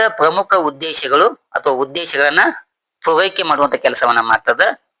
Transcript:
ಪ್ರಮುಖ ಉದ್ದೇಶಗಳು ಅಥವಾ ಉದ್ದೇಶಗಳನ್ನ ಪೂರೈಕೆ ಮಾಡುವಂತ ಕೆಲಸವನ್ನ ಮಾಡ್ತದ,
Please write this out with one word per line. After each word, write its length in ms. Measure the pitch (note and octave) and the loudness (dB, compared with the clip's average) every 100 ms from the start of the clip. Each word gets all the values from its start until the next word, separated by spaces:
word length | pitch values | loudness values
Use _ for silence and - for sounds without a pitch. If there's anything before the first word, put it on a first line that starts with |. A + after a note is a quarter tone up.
| A3 | -2
ಪ್ರಮುಖ 440 | - D#3 F3+ F#3+ | 0 0 0 0
ಉದ್ದೇಶಗಳು 720 | F#3+ D3+ C#3 D#3+ D3+ C3 C#3+ G3+ | 0 0 -4 -4 -2 0 2 2
ಅಥವಾ 460 | D4 _ C3 D3 | -2 _ -4 -2
ಉದ್ದೇಶಗಳನ್ನ 640 | C3 C3+ D3 E3 C#3 C#3+ E3 C4+ - _ _ _ _ | -2 -2 -2 -2 0 0 2 0 -2 _ _ _ _
ಪೂರೈಕೆ 400 | - D#3+ F#3+ F#3+ | 0 2 2 -2
ಮಾಡುವಂತ 320 | E3+ C#3+ C#3 - | -2 0 0 0
ಕೆಲಸವನ್ನ 440 | C3 A#2+ B2 A#2 | -2 0 0 0
ಮಾಡ್ತದ, 400 | A2+ A2+ - A#2+ G3+ - _ _ | 0 0 0 0 0 -2 _ _